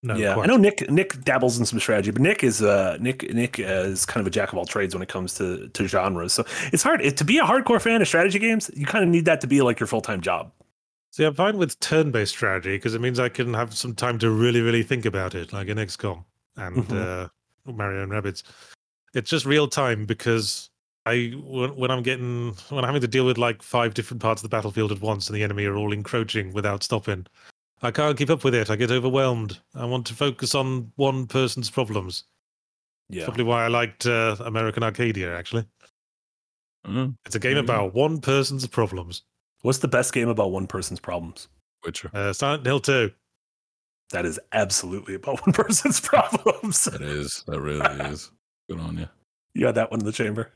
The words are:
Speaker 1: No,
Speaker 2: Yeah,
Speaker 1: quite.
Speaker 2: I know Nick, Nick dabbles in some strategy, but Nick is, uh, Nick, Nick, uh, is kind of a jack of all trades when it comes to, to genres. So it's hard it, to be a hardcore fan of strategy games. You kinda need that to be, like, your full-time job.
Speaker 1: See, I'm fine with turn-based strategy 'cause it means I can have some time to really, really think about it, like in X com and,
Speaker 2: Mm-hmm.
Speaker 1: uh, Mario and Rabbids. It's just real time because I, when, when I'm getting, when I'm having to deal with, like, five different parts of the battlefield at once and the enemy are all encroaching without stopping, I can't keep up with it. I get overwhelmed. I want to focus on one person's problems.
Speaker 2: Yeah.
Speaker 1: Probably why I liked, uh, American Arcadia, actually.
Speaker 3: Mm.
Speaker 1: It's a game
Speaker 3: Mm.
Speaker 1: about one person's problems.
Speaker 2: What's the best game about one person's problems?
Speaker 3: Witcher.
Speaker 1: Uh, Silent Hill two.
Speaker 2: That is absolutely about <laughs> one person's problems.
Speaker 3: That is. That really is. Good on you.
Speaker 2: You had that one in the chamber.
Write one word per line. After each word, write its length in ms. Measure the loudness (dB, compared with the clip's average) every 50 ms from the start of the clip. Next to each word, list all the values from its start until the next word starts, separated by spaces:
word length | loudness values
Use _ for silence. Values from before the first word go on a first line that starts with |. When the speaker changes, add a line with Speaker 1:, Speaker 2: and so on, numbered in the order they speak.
Speaker 1:
No, 140 | -4 -4 -2
Speaker 2:
Yeah, 180 | 0 2 2 2
Speaker 1:
quite. 120 | 2 4
Speaker 2:
I 20 | 6
know 100 | 6 8
Nick, 320 | 8 6 6 2 -2 2
Nick 340 | 2 2 2 2 -4 -4 0
dabbles 360 | 2 2 4 4 2 2 2
in 80 | 0 0
some 120 | 0 -2
strategy, 300 | 2 2 2 2 2 2
but 140 | 2 4 4
Nick 200 | 4 4 4 2
is, 200 | 2 2 4 4
uh, 340 | 4 6 6 4 2 0 -2
Nick, 320 | -2 -4 -4 -4 -6 -4
Nick, 280 | 0 0 0 0 -2 -4
uh, 40 | -4 -2 0 0 0 -2 0
is 140 | -2 -2 -2
kind 140 | 0 -2
of 60 | -2 0
a 40 |
jack 220 | 0 0 0 0 -2
of 40 | -6
all 80 | -6
trades 300 | -4 -2 -2 -2 -2 -2
when 80 | -6 -8
it 60 | -6
comes 260 | -6 -6 -6 -6 -4
to, 320 | -4 -2 -4 -4 -6 -8 -10
to 200 | -4 -2 -2 0
genres. 460 | 2 0 0 2 0 -2 -2 0 0
So 120 | 0 0 -4 -4 -6 -4 0
it's 100 | 0 2
hard 180 | 4 4 2 4
it, 140 | 2 2 2 2
to 60 | 2
be 140 | 4 4 4
a 60 | 6
hardcore 360 | 6 4 4 4 4 2 4
fan 220 | 4 4 4 4
of 60 | 4 4
strategy 320 | 4 4 4 4 2 2
games. 320 | 2 2 2 0 -2 -4 -6
You 140 | -6 -6 -2
kinda 180 | 2 2 4
need 200 | 6 6 6 6
that 140 | 6 4 4
to 60 | 2 4
be, 140 | 4 6
like, 180 | 6 6 4 2
your 60 | 0
full-time 340 | 0 0 -2 -2 -2 -4 -4
job. 300 | 0 0 -2 -2 -2 -8 _ _ _ _ _ _ _ _ _ _ _ _
Speaker 1:
See, 120 | -2 2 2
I'm 100 | 2 4
fine 240 | 4 2 2 4 2
with 200 | 0 0 0 _
turn-based 520 | -4 2 4 4 4 4 2 0 0 0 -2
strategy 460 | -2 0 0 0 0 -2 -2 -4 -2
'cause 160 | -2 -4 -4
it 40 | 0
means 180 | -2 0 0 2
I 100 | 0 0
can 240 | 0 -2 -2 -2 0
have 220 | -2 -2 -2 -4
some 180 | -6 -6 -6 -4
time 240 | -2 -2 -2 0 2
to 140 | 2 2
really, 300 | 4 4 4 4 4 4
really 200 | 4 4 2 2
think 240 | 2 0 -2 -2 0
about 300 | -2 -2 -2 -4 -4 -6
it, 180 | -8 -10 -8 -8
like 140 | -8 -6 -4
in 100 | -4 -4
X 180 | -4 -6 -6
com 300 | -6 -6 -6 -6 -6 -12 _ _ _ _ _ _ -12
and, 180 | -12 -4 -2 -2
Speaker 2:
Mm-hmm. 200 | -2 -2 -2 -4 -4 -4 -6 -8 -8 -10 _ _ _ _ _ _ _ -14
Speaker 1:
uh, 20 |
Mario 300 | -8 -6 -6 -6 -4 -6
and 100 | -6 -4
Rabbids. 300 | -6 -4 -4 -6 -8 -8 -14 -20 -20 -20 -20 -20 -20 _ _ _ _ _ _ _ _
It's 160 | -6 -4 0
just 160 | -2 -2 2
real 220 | 4 4 4 4 2
time 400 | 2 0 0 0 0 -2 -2 -4
because 640 | -4 -2 0 0 2 2 0 -2 -6 -8 -10 -16 _ _ _ _ _ _ _
I, 280 | -2 0 0 0 -2 -6 -12
when, 380 | -14 -10 -4 -2 -2 -2 -2
when 160 | -2 -2 0
I'm 100 | 0 0
getting, 540 | 0 -2 -2 -2 -2 -4 -4 -4 -4 -6 -8 -10 -12 -8
when 100 | -4 -2 0
I'm 20 | 0
having 140 | 0 0
to 60 | 0 2
deal 200 | 2 2 4 4
with, 100 | 2 2
like, 240 | 2 0 0 -2
five 320 | -8 -2 0 2 2 2 0
different 300 | -4 -6 -6 -8 -2 0
parts 180 | 0 0 0 -2
of 60 | -4
the 60 | -4 -2
battlefield 340 | -2 -2 -2 0 0 0
at 100 | 0 -2
once 260 | -2 -2 -2 -2 -4 -6
and 80 | -4 -2
the 60 | -2
enemy 220 | -2 -2 -2 -2
are 100 | -2 -2
all 180 | -2 -2 -2 -2
encroaching 580 | -4 -6 -4 -2 -2 -2 -2 -2 -4 -4 -4
without 300 | -6 -4 -2 -2 -4 -4 -4
stopping, 440 | -2 -2 -2 -2 -2 -6 -6 -6 -14 _ _ -20 -20 -20 _ _ _ _ _ -4
I 80 | -4
can't 260 | 0 2 2 2 2 0
keep 140 | 2 2
up 120 | 2 2 4
with 120 | 2 4
it. 160 | 4 2 2
I 40 | 0
get 140 | 0 2 2
overwhelmed. 680 | 2 2 2 2 2 2 2 2 2 0 -2 -6 -8 -12 _ _ _
I 100 | -8 -6
want 220 | -4 -4 -4 -4 -6
to 80 | -4
focus 400 | -2 0 0 0 -2 -4 -2 0
on 360 | 0 0 0 -2 -4 -6 -8 -2
one 320 | 0 2 2 2 0 -4 -2
person's 420 | 0 0 0 2 0 -4 -6 -4
problems. 540 | -2 -2 -2 0 -2 -4 -4 -4 -10 -12 -14 _ _ _ _ _ _ _ _ _ _ _ _ _ _ _ _ _
Speaker 2:
Yeah. 160 | -10 -8 -8
Speaker 1:
Probably 180 | -6 -2 -2 0
why 220 | 2 2 2 2
I 20 | 2
liked, 400 | 2 2 0 0 -2 _ -2 0
uh, 280 | 2 2 2 2 0 -2
American 420 | -6 -6 -2 -2 -2 -2 0 0
Arcadia, 560 | -2 -2 -2 0 -2 -2 0 -2 -4 -6 -6 -8
actually. 280 | -10 -4 -4 -4 -4 -4 _ _ _ _ _ _ _ _ _ _ _ _ _ _ _ _ _ _ _ _ _ _ _ -6
Speaker 3:
Mm. 280 | -4 -2 -2 -4 -6 -8 _
Speaker 1:
It's 100 | -8 -8
a 40 | -2
game 180 | -2 0 0 0
Speaker 3:
Mm. 20 | 2
Speaker 1:
about 280 | 2 2 0 0 0 2
one 260 | 2 2 2 0 -2
person's 460 | 0 2 2 2 2 0 -2 -6 -6
problems. 560 | -4 0 0 0 0 -2 -6 -8 -10 -12 -14 _ _ _ _ _ _ _ _ _
Speaker 2:
What's 160 | 0 0 2
the 80 | 0 2
best 260 | 2 2 2 2 0
game 160 | 0 0 2
about 220 | 2 2 0 0
one 160 | 0 -2 -4 -4
person's 320 | -6 -6 -6 -6 -8 -10
problems? 480 | _ -6 -6 -6 -6 -8 -14 -16 -20 _ _ _ _ _ _ _ -12
Speaker 3:
Witcher. 280 | -10 -10 -10 -12 -10 -6
Speaker 1:
Uh, 180 | -4 -2 -2
Silent 340 | -2 0 0 0 0 0 0
Hill 140 | 0 0 0
two. 320 | 2 2 2 2 2 0 -2 _ _ _ _ _ _ _ _ _ _ _ _ _ _ _ _ _ _ _
Speaker 2:
That 140 | -6 -4 -4
is 140 | -4 -6 -8 -12 _
absolutely 640 | -2 -2 0 0 0 -2 -2 -4 -8 -10 -8 -10 -10
about 260 | -8 -6 -6 -6 -2
<laughs> 40 | 2
one 80 | 2 2
person's 460 | 2 2 2 2 0 2 2 0 0
problems. 840 | 0 2 4 4 4 4 0 0 0 0 0 0 -4 -2 0 0 0
Speaker 3:
That 160 | 0 -2 -6
is. 420 | -8 -6 -4 -4 -4 -6 -8 -10 -8 -8
That 120 | -8 -6
really 240 | -4 -4 -4 0 -2 -2 -2 -2 -6 -6
is. 180 | -6 -8 -12 -16 _ _ _ _ _ _ _ _
Good 100 | -10 -8
on 180 | -8 -8 -6 -8
you. 120 | -8 -10 _ _ _ _ _ _ _ _ _
Speaker 2:
You 100 | 0 0
had 100 | 2 2
that 140 | 0 -2 -2
one 80 | -2 -4
in 40 | -4
the 60 | -4
chamber. 400 | -2 -2 -4 -4 -4 -6 -8 -10 _